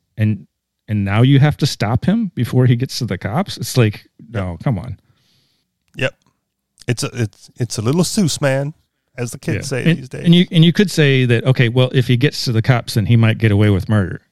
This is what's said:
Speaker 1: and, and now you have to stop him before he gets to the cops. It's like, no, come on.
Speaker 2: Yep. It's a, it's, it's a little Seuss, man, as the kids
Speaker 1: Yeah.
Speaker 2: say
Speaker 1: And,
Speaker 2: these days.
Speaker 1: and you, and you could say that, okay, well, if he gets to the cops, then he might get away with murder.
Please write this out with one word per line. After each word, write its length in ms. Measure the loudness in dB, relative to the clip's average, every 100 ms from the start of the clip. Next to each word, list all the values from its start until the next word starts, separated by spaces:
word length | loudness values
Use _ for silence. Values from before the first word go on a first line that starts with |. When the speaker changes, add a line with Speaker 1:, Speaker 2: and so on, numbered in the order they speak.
| _ -4
Speaker 1:
and, 300 | -2 -2 -8 _ _ _ -8
and 160 | -4
now 180 | -2 2
you 160 | 4 4
have 180 | 4 2
to 80 | -4
stop 380 | -2 -2 -2
him 240 | 0 0 -2
before 320 | -4 -2 2 2
he 100 | 2
gets 220 | -2 -6
to 60 | -6
the 120 | -6
cops. 380 | -4 -4 -4 -8
It's 200 | -4 0
like, 320 | 0 -2 _ -20 -12
no, 280 | -8 -8 -6
come 160 | -4 -4
on. 200 | -8 -16 _ _ _ _ _ _ _ _ _ -8
Speaker 2:
Yep. 180 | -8 -8 _ _ _ _ _ _ -8
It's 140 | -6
a, 80 | -4
it's, 380 | -2 -4 _ -16 -8
it's 220 | -8 -4
a 40 |
little 200 | -2 0
Seuss, 380 | 0 0 0 0
man, 340 | -2 -2 -4 -10 _ _ _ -10
as 140 | -10
the 80 | -8
kids 180 | -6 -6
Speaker 1:
Yeah. 60 | -6 -4
Speaker 2:
say 80 | -2
Speaker 1:
And, 80 | -2
Speaker 2:
these 100 | -4
days. 160 | -4
Speaker 1:
and 100 | 2
you, 120 | 4 4
and 140 | 4
you 80 | 4
could 180 | 4 0
say 340 | 2 2 2 2
that, 180 | 2
okay, 240 | 2 2 2
well, 220 | 2 0
if 120 | 0 0
he 100 | 2
gets 280 | 0 -2
to 80 | -4
the 100 | -2
cops, 320 | 0 0 -2
then 120 | -2 2
he 100 | 4
might 220 | 2 2
get 120 | 2
away 200 | 4 4
with 180 | 2 0
murder. 320 | 0 0 -6 _